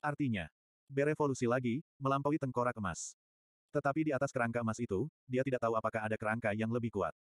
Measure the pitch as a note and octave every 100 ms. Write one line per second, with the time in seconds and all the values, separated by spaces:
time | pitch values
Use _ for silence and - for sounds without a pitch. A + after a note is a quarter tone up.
0 | D3+ C#3+ C#3+ G#2+ D#2 _ _ _ _ C#3
1 | C#3+ D#3 D3 C3 A#2+ B2 B2+ A#2+ - _
2 | C#3 C#3 C#3 D#3 C3+ B2 A#2+ A#2 G2 E2
3 | - - _ _ _ _ _ D3 C#3 C#3+
4 | D3+ C3 C#3 - A#2+ B2 A2+ A2 A#2+ F#2
5 | D3 _ _ B2+ C3+ B2+ A#2 A2+ A2 A2
6 | G#2+ G#2+ A2 A2 A2+ G#2 A2 A#2+ A#2 G#2
7 | E2+ -